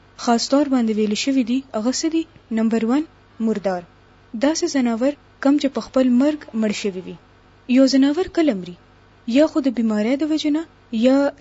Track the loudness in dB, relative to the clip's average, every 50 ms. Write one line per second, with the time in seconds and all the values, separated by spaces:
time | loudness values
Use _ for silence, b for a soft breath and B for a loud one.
0 | _ _ _ -6 -2 0 0 0 0 0 0 0 2 2 0 0 0 0 0 0
1 | 0 -2 -2 -2 -2 -2 0 0 0 0 -2 -4 -4 -6 -6 -4 -4 -4 -2 -2
2 | -2 -2 -2 -2 -4 -6 -10 -20 _ -6 -2 -2 0 0 0 0 0 0 0 0
3 | -2 -4 _ _ _ _ _ -4 -2 -2 -2 -2 -2 -4 -4 -4 -6 -12 _ _
4 | _ _ _ _ _ _ -6 -2 0 0 0 0 -2 -2 0 0 0 0 0 0
5 | -2 -2 -2 -4 _ _ _ _ 0 2 2 2 0 -2 -4 -6 -8 -2 0 0
6 | 2 4 4 2 2 2 0 -2 -8 -8 -6 -4 -2 -2 -2 -4 -6 -6 -6 -8
7 | -10 -12 -14 -18 _ _ _ _ _ _ _ _ _ 0 4 4 4 6 4 4
8 | 4 4 2 0 -2 -2 0 0 0 2 0 -2 -6 -12 -14 -18 _ _ _ _
9 | _ _ _ _ _ 0 2 4 4 4 2 0 -2 0 0 0 0 0 0 0
10 | 0 0 0 -2 -2 -2 -2 -2 0 0 -2 -2 -4 -8 _ _ _ _ -2 0
11 | 2 4 4 4 2 0 -2 -6